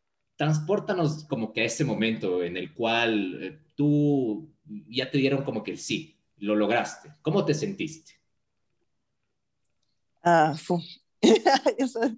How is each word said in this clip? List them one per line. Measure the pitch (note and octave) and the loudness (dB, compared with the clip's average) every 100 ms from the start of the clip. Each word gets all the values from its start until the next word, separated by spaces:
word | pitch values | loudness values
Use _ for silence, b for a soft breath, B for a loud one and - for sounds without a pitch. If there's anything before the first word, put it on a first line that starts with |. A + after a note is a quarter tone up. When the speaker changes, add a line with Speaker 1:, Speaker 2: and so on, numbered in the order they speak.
| _ _ _ - | _ _ _ -2
Speaker 1:
transpórtanos | D3+ D3+ - G3+ - F4+ D#3 - - | 0 0 0 -2 0 0 0 -2 -6
como | A2+ A2 | -6 -4
que | A2+ | -2
a | A2+ | -2
ese | - C3+ | -2 -2
momento | G2+ A2+ A2 G2+ F2+ | 0 -2 -2 -2 -2
en | F2 F2+ | -2 -6
el | F2+ | -8
cual, | - A#2 A#2 A#2 A2 F#2+ F2 | -4 -2 0 0 0 -2 -6
eh, | F#2+ - _ - | -12 -14 _ -2
tú | D3 D3 D3 C#3+ A#2+ G#2 - _ - G#2 - | 2 4 2 2 0 -4 -10 _ -18 -18 -10
ya | A#2+ C3 | -6 -2
te | C#3+ | 0
dieron | C3+ C3+ | 2 0
como | - A2+ | -2 -6
que | G2+ | -6
el | E2+ | -8
sí, | - G2+ - _ _ - | -6 -6 -8 _ _ -8
lo | G2+ G#2+ | -2 0
lograste. | G#2 A#2 - - - - | 2 0 -2 -8 -20 -8
¿Cómo | D#3 G3 D#3 | -2 0 2
te | |
sentiste? | C#3+ G2+ G2 - - - _ _ _ _ _ _ _ _ _ _ _ _ _ _ _ _ _ _ _ _ _ | 0 -2 -6 -8 -10 -20 _ _ _ _ _ _ _ _ _ _ _ _ _ _ _ _ _ _ _ _ _
Speaker 2:
Ah, | F3 E3 D#3 C3+ | 4 6 4 0
fu- | - F3 - - _ _ | -2 -4 -4 -18 _ _
<laughs> | G#3+ A3+ - C4+ D4 - | 6 6 6 2 2 0
Eso, | C4 A3+ A#3 | -2 -2 -2